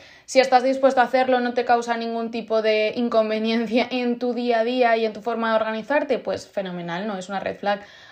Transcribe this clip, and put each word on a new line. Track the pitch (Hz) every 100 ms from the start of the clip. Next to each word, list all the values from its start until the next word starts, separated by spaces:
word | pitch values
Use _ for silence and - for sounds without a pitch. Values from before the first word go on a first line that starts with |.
| - - -
Si | 269
estás | 254 254
dispuesto | 247 269 269 269
a |
hacerlo, | 240 254 254 247
no | 247
te | 240 247
causa | 240 233 233
ningún | 233 233 233
tipo | 233 220 220
de | 214 214 214 240
inconveniencia | 240 220 214 220 220 226 226 226 247
en | 254 247 240
tu | 247
día | 240 240 226
a |
día | 226 254 240 226
y | 220
en |
tu | 214
forma | 208 226 226
de | 220
organizarte, | 220 220 214 294 294 220
pues | - 196 -
fenomenal, | - 190 180 170 170 220
no | 196
es | 185
una | 196
red | 190 190
flag. | 202 202 - - -